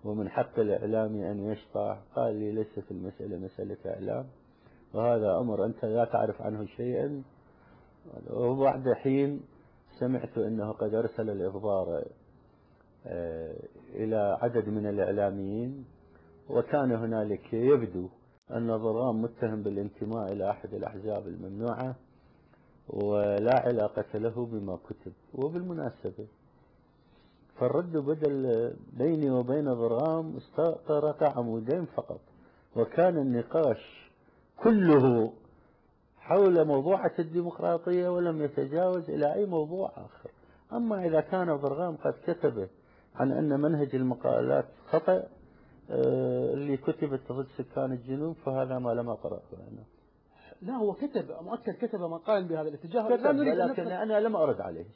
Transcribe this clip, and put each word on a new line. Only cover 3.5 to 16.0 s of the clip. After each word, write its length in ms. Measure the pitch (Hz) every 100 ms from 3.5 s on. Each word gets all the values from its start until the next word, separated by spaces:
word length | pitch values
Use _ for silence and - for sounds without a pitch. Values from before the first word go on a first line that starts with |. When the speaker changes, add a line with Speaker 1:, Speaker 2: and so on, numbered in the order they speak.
| - 98 98 -
Speaker 1:
إعلام، 400 | - 98 113 131 - - _ - - -
وهذا 440 | 104 120 117 104 90
أمر 240 | 120 104
أنت 200 | 104 -
لا 200 | 113 113
تعرف 380 | 117 113 110 101
عنه 240 | 110 107 104
شيئاً." 560 | - 123 123 143 143 135 - - - - - - - - - -
وبعد 600 | 113 120 135 135 135 131
حين 480 | 120 139 135 139 143 - - - _ _ -
سمعت 400 | 127 131 - -
أنه 340 | 107 110 107
قد 220 | - 107
أرسل 360 | 110 113 - 107
الإخبار، 720 | 98 92 98 104 98 87 82 - - - - - _ _ _ _ _ 87
آه، 500 | 87 85 82 80 - - - -
إلى 440 | - 110 110 101 95
عدد 260 | 120 117 107
من 180 | 107 104
الإعلاميين، 1000 | 101 92 101 101 98 98 107 120 139 127 -